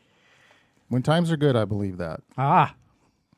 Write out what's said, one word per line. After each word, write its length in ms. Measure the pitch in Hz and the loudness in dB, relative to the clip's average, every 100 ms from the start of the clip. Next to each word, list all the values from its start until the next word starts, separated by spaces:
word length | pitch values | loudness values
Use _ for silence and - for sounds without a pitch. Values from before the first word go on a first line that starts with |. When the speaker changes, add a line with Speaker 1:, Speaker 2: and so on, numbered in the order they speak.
| _ _ _ _ _ _ _ _ _ | _ _ _ _ _ _ _ _ _
Speaker 1:
When 140 | 123 | -2
times 280 | 143 165 165 | 0 0 0
are 60 | 156 | 0
good, 180 | 143 120 | 2 2
I 80 | |
believe 340 | 104 104 98 92 | 0 -2 -4 -6
that. 240 | 82 - _ - | -8 -10 _ -4
Speaker 2:
Ah. 340 | 139 170 - - _ _ _ _ _ | 2 2 2 -4 _ _ _ _ _